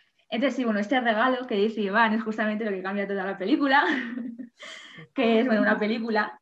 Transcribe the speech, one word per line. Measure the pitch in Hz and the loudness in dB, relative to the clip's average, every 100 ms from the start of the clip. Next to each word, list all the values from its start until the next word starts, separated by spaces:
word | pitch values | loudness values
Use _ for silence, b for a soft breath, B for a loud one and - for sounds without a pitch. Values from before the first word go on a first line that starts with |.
| b b b | b b b
Entonces, | 240 269 277 | -2 0 0
sí, | 233 | 0
bueno, | 208 | 0
este | 202 262 | 2 2
regalo | 233 214 254 254 254 | 2 2 2 2 -2
que | 202 | 0
dice | 220 226 | 0 0
Iván | 196 214 226 | 0 2 2
es | 220 | 2
justamente | 220 214 214 214 220 | -2 -2 -2 -2 -4
lo | |
que | 190 | -4
cambia | 185 202 196 | -4 -4 -4
toda | 196 190 | -4 -4
la | 190 | -4
película, | 190 277 277 277 339 | 0 2 4 4 4
<laughs> | 262 233 240 - - - - B B B B B - | -2 -4 -8 -10 -12 -16 -16 B B B B B 0
que | 233 226 | 2 4
es, | 262 | 4
bueno, | 214 | 2
una | 208 208 | 2 2
película, | 208 226 226 214 208 - | 0 -2 -2 -2 -2 -6